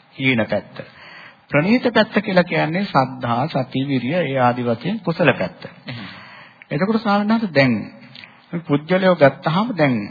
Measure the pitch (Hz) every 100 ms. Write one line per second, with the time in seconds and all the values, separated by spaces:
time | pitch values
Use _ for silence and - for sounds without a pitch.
0 | _ - 135 123 104 101 - - - -
1 | - - - - _ 143 170 247 240 226
2 | 214 - 202 185 175 156 156 170 202 143
3 | 127 127 123 117 151 139 123 131 139 131
4 | 120 175 147 135 123 123 120 113 170 220
5 | - 165 151 - 92 - - - - 117
6 | 98 - - - - _ - 151 190 220
7 | 214 202 208 226 220 139 135 110 101 -
8 | - - - - _ 170 160 143 151 185
9 | 185 175 139 135 156 165 233 185 143 117
10 | 101